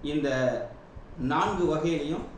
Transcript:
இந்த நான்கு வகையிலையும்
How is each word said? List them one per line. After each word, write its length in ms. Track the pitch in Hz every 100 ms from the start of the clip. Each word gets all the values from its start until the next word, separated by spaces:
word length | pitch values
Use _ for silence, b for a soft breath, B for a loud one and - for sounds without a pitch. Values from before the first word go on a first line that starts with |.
| 147
இந்த 160 | 147 139 131 127 117 - - - - - - 131
நான்கு 320 | 151 185 196 170
வகையிலையும் 580 | 156 170 160 143 165 -